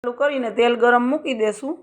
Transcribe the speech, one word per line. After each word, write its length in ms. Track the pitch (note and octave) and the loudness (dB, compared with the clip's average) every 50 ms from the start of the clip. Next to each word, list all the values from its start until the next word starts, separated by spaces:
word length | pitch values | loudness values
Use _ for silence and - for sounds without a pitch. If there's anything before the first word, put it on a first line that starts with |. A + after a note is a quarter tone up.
| - | -6
ચાલુ 140 | A#3+ A#3+ B3 | -8 -4 -2
કરીને 320 | C4+ C#4+ D4 C4+ B3 A3+ | -2 -2 0 -2 -4 -4
તેલ 240 | G3+ A3 A#3 A#3+ A#3+ A#3 | 0 2 2 2 2 2
ગરમ 240 | A3+ A#3+ B3 A#3+ A#3+ B3 | 4 4 4 4 2 0
મૂકી 280 | C#4 D4+ D4+ E4 C4 A3 G#3+ | -2 -2 -2 -4 -2 0 0
દેશું 280 | G#3+ G#3 - - C4+ E4+ - | -2 -2 -4 -8 -10 -10 -10